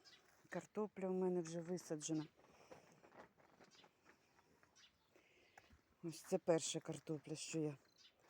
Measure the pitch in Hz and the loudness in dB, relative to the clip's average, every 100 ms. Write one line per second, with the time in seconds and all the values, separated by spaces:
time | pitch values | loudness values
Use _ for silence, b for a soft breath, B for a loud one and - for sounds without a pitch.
0 | - - - - - 175 - 208 214 - | -20 -20 -20 -20 -8 -8 -4 -2 -2 0
1 | 185 185 185 180 165 170 165 180 - 156 | 0 4 4 2 0 -4 -2 -4 -2 -4
2 | 156 156 151 - - - - - - - | 0 0 -2 -10 -20 -20 -20 -20 -20 -20
3 | - - - - - - - - - _ | -20 -20 -20 -20 -20 -20 -20 -20 -20 _
4 | - - _ - _ - - - - _ | -20 -20 _ -20 _ -20 -20 -20 -20 _
5 | _ b b b b b b b _ _ | _ b b b b b b b _ _
6 | 170 156 - 190 - 160 - 160 - 151 | -8 -6 0 2 6 6 4 -2 -4 -6
7 | - 151 - 151 - 160 151 139 _ - | -6 -6 -6 -8 -4 -2 -2 -4 _ -20
8 | - - | -20 -20